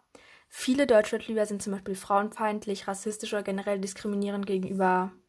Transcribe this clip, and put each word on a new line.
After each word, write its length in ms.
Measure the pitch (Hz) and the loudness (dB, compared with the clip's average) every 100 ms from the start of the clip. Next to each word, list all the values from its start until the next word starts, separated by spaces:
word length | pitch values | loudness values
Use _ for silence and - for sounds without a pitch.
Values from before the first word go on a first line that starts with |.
| _ - - - _ | _ -20 -20 -20 _
viele 400 | - - 262 262 | -6 0 2 6
Deutschrap-Lieder 580 | 220 214 220 - 220 208 | 6 6 0 -2 0 0
sind 160 | 202 | -2
zum 120 | 208 | -4
Beispiel 220 | 196 196 190 | -6 -6 -6
frauenfeindlich, 920 | - 202 214 - 214 214 202 190 - | 2 2 2 0 -2 -2 -4 -6 -4
rassistisch 460 | 190 220 214 214 | -6 -4 -6 -4
oder 100 | 208 | -4
generell 360 | 202 196 202 202 | -2 -2 -2 -2
diskriminierend 640 | 196 - 214 202 202 202 196 | -2 -6 -4 -2 -2 -2 -2
gegenüber 680 | 190 185 190 185 185 190 - | -2 -2 2 4 4 2 -6